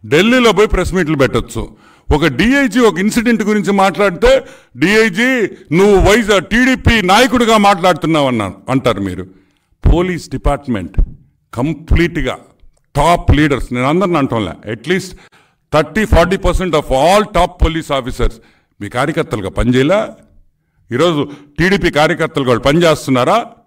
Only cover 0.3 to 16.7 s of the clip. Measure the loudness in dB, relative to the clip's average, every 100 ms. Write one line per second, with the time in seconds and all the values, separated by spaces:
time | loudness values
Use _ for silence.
0.3 | 4 2 2 0 0 -2 -2 -2 0 0
1.3 | 0 -6 -10 -12 -16 _ _ -4 -2 0
2.3 | 0 0 2 0 2 2 2 -2 0 0
3.3 | 0 0 -2 0 0 0 0 -2 2 2
4.3 | 2 -2 -20 _ -4 0 2 2 0 -2
5.3 | 0 -4 -6 -4 2 4 4 4 2 2
6.3 | 0 0 0 2 2 2 2 2 2 2
7.3 | 2 2 4 4 2 0 0 0 0 0
8.3 | -2 -6 -10 -4 -2 0 -2 -4 -8 -14
9.3 | _ _ _ _ _ 0 2 0 -4 -8
10.3 | -4 -2 -4 -4 -6 -4 -2 -2 -4 _
11.3 | _ _ -6 -4 -6 -2 0 0 -2 -6
12.3 | -8 _ _ -20 _ _ -2 0 2 2
13.3 | 2 2 0 -4 -4 -2 0 0 -2 -2
14.3 | -2 -4 -8 -12 -10 -6 -6 -6 -18 -20
15.3 | _ _ _ _ -2 -2 -4 0 2 2
16.3 | 0 -2 -2 -2